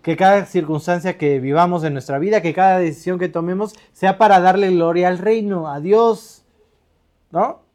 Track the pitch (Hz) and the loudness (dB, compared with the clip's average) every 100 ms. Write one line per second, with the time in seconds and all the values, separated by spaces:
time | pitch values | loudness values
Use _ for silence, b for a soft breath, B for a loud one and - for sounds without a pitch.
0 | - 165 190 202 185 180 156 151 151 175 | -4 0 2 2 0 -4 -2 -6 -2 -4
1 | 156 160 147 139 131 147 175 175 156 139 | -4 -4 -2 -2 0 0 2 0 -4 -6
2 | 123 139 180 214 165 156 190 185 175 147 | -6 -6 -2 -2 -2 0 2 2 -2 -4
3 | - 185 180 170 170 185 208 - b _ | -8 -6 -6 -6 -6 -6 -8 -10 b _
4 | 190 190 208 190 180 190 196 180 165 170 | -2 2 4 6 4 2 2 2 2 2
5 | 180 180 196 226 202 190 156 143 160 214 | 0 0 0 -2 -2 -6 -6 -8 0 2
6 | 233 214 - - _ _ _ _ _ _ | 4 0 -8 -20 _ _ _ _ _ _
7 | _ _ _ 165 233 330 _ | _ _ _ -4 -4 -6 _